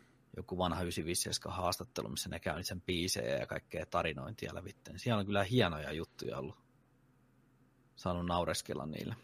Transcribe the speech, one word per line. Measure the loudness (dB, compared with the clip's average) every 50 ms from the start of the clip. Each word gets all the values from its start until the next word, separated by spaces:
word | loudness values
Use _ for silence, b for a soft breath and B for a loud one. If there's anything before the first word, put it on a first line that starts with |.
| b b b b _ _ -12
joku | -12 -8 -4 2
vanha | 2 4 4 4 2
yhdeksänkymmentäviisi | 0 0 -2 -2 -2 0 0 0
seiskaa | 0 0 -2 -2 -2 -4 -2
haastattelu, | 0 2 2 0 0 -4 -6 -4 -4 -4 -4
missä | -4 -4 -4 -4
ne | -6 -2
käy | -2 -2 -2 -2 -4
sen | -4 -6 -4
biisejä | -2 0 2 2 2 2 2 0 2 2 0
ja | 0 0
kaikkea | -2 -4 -6 -6 _ -4 -4 -2
tarinointia | 0 2 2 2 2 0 -2 -6 -6 -6 -6 -6 -6 -6
lävitse. | -8 -8 -10 -12 -14 -14 -14
Niin | -12 -2
siellä | 2 2 4 4
on | 4
kyllä | 4 4 2 4
hienoja | 6 6 6 6 6 4 0 -2 -2 -2
juttuja | -2 -4 -4 -6 -6 -6 -4 -4
ollut. | -4 -6 -6 -8 -12 _ _ _ _ _ _ -20 _ _ _ _ _ _ _ _ _ _ _ _ _ -20 _ _ _ _ _ _
Saanut | -4 -2 0 0 2 2
naureskella | 2 4 4 4 4 0 0 -2 -4 -4 -4 -4
niille. | -4 -4 -4 -4 -6 -6 -8